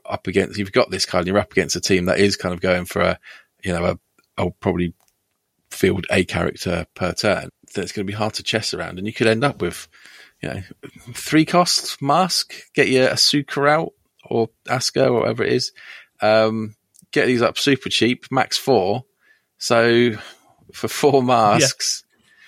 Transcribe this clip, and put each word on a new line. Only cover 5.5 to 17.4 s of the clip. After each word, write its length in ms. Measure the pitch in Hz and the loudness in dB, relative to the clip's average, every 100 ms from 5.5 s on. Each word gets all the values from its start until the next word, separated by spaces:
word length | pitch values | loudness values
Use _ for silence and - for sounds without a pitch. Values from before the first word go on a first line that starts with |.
| _ _ | _ _
field 360 | - 98 95 85 | -2 0 0 -2
a 140 | 95 90 | 0 0
character 600 | 90 85 - - 85 85 - | -2 -4 -4 -4 -4 -6 -6
per 180 | 90 | -6
turn, 360 | - 110 90 - - _ | -2 0 0 -4 -16 _
then 100 | - | -8
it's 80 | 87 | -8
gonna 140 | - 98 | -6 -6
be 80 | |
hard 200 | 107 110 - | -4 -4 -6
to 80 | |
chess 300 | - 113 - | -4 -4 -4
around, 240 | 82 85 87 | -8 -8 -8
and 80 | 101 | -8
you 60 | |
could 140 | - 113 | 0 2
end 160 | 110 | 2
up 180 | 139 120 | 0 -2
with, 260 | 85 - - _ - - - _ | -6 -6 -14 _ -20 -20 -20 _
you 80 | - | -10
know, 120 | - 98 - - - - | -10 -12 -18 -20 -20 -18
three 320 | 120 - 156 156 | -14 -2 0 2
costs, 560 | 175 175 - - - | 2 2 0 -4 -6
mask, 520 | 139 151 185 - - - - | 0 0 0 -2 -6 -10 -6
get 140 | - 107 | 0 2
you 160 | 131 127 | 4 2
a 100 | - | 2
Suka 480 | - 147 139 - 143 | 2 2 -2 0 2
out, 260 | 151 165 - _ _ - | 2 -2 -10 _ _ -4
or 240 | 117 113 _ - | -2 -2 _ -6
Asuka, 400 | 131 - 143 135 | -4 -2 0 2
or 120 | 120 | 2
whatever 220 | 117 117 | 0 0
it 100 | 110 | 0
is, 180 | 123 127 - - - - _ | 0 -2 -10 -20 -20 -20 _
um, 540 | 107 110 110 110 110 107 _ _ _ | 2 4 4 0 -6 -12 _ _ _
get 160 | - 101 | 0 2
these 140 | 123 | 2